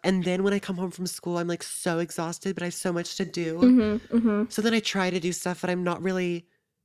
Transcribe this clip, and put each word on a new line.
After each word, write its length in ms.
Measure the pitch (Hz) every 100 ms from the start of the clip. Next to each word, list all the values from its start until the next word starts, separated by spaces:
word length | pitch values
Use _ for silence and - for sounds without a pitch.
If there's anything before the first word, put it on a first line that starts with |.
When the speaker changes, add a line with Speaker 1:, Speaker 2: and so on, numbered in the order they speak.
Speaker 1:
And 220 | - 190
then 180 | 175 180
when 100 | 196
I 60 | 202
come 180 | - 180
home 140 | 185
from 160 | 175 180
school, 320 | - 180 175
I'm, 80 | 170
like, 160 | 170
so 380 | - - 180 165
exhausted, 560 | 170 - 165 170 196 180
but 80 |
I 20 | 175
have 80 |
so 180 | - 185
much 240 | 175 175 -
to 60 |
do. 340 | 190 - 165 165
Speaker 2:
Mm-hmm, 560 | 254 254 214 214 - 233
mm-hmm. 280 | 226 208 220
Speaker 1:
So 120 | -
then 140 | 220
I 60 | 220
try 300 | 214 196 185
to 100 | 180
do 120 | 175
stuff, 280 | 170 180 175
but 100 | 180
I'm 140 | 180
not 180 | 175 170
really 460 | 180 185 180 170 - _ _ _